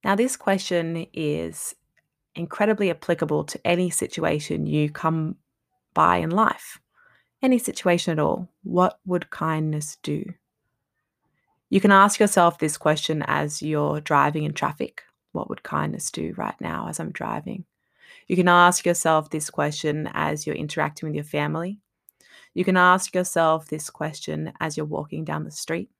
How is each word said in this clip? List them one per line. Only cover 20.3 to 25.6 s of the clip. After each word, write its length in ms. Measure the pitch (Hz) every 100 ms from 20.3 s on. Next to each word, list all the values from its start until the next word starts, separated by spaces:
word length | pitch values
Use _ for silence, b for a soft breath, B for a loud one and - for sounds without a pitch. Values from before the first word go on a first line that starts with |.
| 151 151
you're 80 | 151
interacting 540 | 151 - 151 151 156
with 60 | 151
your 100 | 147
family. 560 | 151 147 156 180 208 _ _ _ b b b b
You 100 | -
can 140 | 185 185
ask 360 | 180 185 -
yourself 540 | 180 180 180 160 160 156
this 220 | 156 -
question 640 | - 156 151 - 156 156 -
as 160 | 160 156
you're 80 | 151
walking 400 | 160 151 156 156
down 180 | 156
the 80 | 156
street. 400 | 151